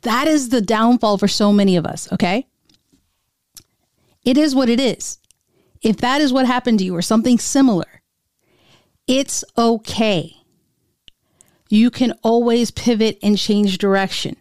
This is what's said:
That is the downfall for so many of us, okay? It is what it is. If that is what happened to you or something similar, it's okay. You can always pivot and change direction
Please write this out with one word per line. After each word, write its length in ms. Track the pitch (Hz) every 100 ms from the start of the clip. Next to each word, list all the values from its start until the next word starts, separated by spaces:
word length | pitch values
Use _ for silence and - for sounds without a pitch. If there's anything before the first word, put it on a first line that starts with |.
That 260 | 240 233 302
is 220 | 311 254
the 120 | 247
downfall 580 | 190 220 226 247 214 202
for 100 | 202
so 240 | - 208
many 240 | 208 196 175
of 80 | 170
us, 260 | - -
okay? 360 | 185 175 202 - _ _ _ _ _ _ _ _ _ _ - _ _ _ _ _ _ 240
It 120 | 262
is 180 | 311 262
what 120 | 247
it 140 | 233
is. 380 | 269 - - - _ _ _ _ _ _
If 160 | 220 208
that 220 | 247 277
is 140 | 294
what 140 | 262 254
happened 320 | 247 247 220
to 60 | 185
you 100 | 175
or 60 |
something 380 | 175 220 233 240
similar, 640 | - 277 269 190 - _ _ _ _ _ _ _ _ _ _ _ -
it's 380 | 254 277 - - -
okay. 800 | 233 226 - - 220 185 165 _ _ _ _ _ _ _ _ _ _ _ _ _ _
You 200 | 214 240
can 240 | - 247 -
always 480 | 226 233 240 233 233
pivot 460 | - - 226 220 -
and 140 | 202 208
change 400 | - 208 208 185
direction 580 | 202 196 190 - - -